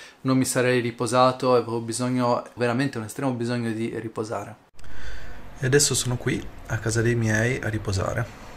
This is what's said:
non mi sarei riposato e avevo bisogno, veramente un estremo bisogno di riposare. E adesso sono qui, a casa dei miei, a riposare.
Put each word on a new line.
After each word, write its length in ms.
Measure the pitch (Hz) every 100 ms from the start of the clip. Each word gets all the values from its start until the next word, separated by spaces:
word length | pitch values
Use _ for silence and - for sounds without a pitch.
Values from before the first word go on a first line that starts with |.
| - -
non 160 | 131 131
mi 60 |
sarei 380 | 127 135 123 127
riposato 760 | 120 117 123 127 127 127 127 123
e 40 |
avevo 200 | 113 117
bisogno, 640 | 113 110 123 127 123 120 - -
veramente 420 | 120 120 135 117
un 80 | 107
estremo 260 | - 135
bisogno 400 | 120 117 123 113
di 260 | 110 117 110
riposare. 560 | 110 - 110 104 107 107 _ - - - - - - - - -
E 80 | 131
adesso 300 | 143 - 127
sono 220 | 123 123
qui, 280 | - - - - -
a 100 | 110
casa 220 | 113 113
dei 140 | 113 120
miei, 460 | 113 107 117 131
a 80 | 110
riposare. 800 | 110 107 95 - - 113 - -